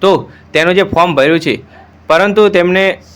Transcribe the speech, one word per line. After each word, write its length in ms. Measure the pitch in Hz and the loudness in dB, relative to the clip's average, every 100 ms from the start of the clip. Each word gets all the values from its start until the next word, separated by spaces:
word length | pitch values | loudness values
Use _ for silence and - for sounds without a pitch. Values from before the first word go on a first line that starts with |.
તો 300 | 190 156 - - - | 0 0 -4 -20 -6
તેનું 200 | 151 170 | -2 0
જે 100 | 185 | 0
ફોર્મ 320 | 190 165 180 139 | 0 0 0 0
ભર્યું 240 | 143 165 | 0 0
છે, 400 | 156 - - - - - - | -2 -6 -10 -20 -20 -12 -2
પરંતુ 420 | 165 202 208 208 | 0 2 2 2
તેમને, 480 | 190 180 185 190 - - | 2 0 0 -2 -4 -12